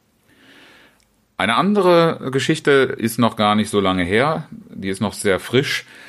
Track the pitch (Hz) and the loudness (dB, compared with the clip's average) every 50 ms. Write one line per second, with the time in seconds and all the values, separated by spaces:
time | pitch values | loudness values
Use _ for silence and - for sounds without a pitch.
0 | _ _ _ _ _ _ _ _ _ _ - - - - - - _ _ _ _ | _ _ _ _ _ _ _ _ _ _ -20 -20 -20 -20 -20 -20 _ _ _ _
1 | _ _ _ _ _ _ _ - 92 101 117 120 160 196 208 208 180 180 175 170 | _ _ _ _ _ _ _ -4 -4 -2 0 0 0 0 2 2 4 4 4 4
2 | 165 165 - - - 135 131 135 127 - 160 151 - 151 139 135 131 127 - - | 4 2 0 -4 -6 -4 -4 -2 0 -2 -2 0 2 2 4 4 4 2 0 -2
3 | - 113 - - 120 110 - - 107 104 104 107 107 101 - 101 98 92 92 92 | -4 -4 0 0 0 0 0 0 0 2 2 2 0 0 0 0 0 2 0 0
4 | 87 85 98 113 135 151 160 165 156 - - - - - - - 92 98 95 - | 0 0 0 0 2 0 -2 -4 -8 -12 -16 -20 -20 -20 -16 -10 -8 -8 -6 -4
5 | 107 98 - - - 101 92 90 - - 117 127 139 - - - - - - - | -4 -6 -4 -4 -2 0 0 0 -2 0 0 0 0 0 -4 -8 -10 -12 -20 -20
6 | - | -20